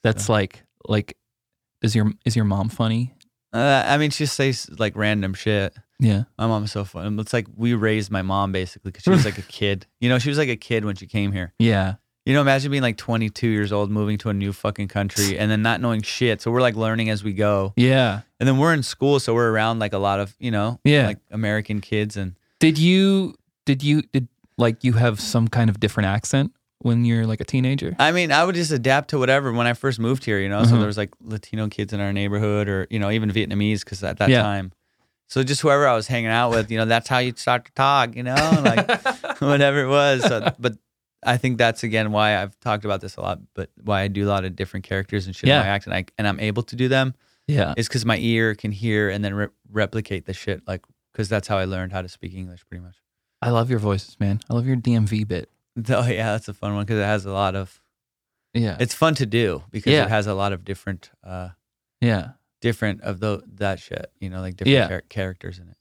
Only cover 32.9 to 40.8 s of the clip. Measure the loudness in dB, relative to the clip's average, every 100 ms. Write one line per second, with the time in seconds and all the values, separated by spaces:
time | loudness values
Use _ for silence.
32.9 | -2 0 0 0 -2 -2 -2 0 -2 -6
33.9 | -8 -8 0 4 4 4 -2 -8 _ _
34.9 | _ _ _ _ -2 0 0 4 4 4
35.9 | 2 0 -2 0 0 2 0 0 -2 2
36.9 | 2 2 0 0 -2 0 0 -2 0 4
37.9 | 4 2 -2 -2 0 2 4 4 2 0
38.9 | -2 -2 -6 -10 -2 2 4 4 2 2
39.9 | 4 4 4 2 2 -2 -2 -4 -4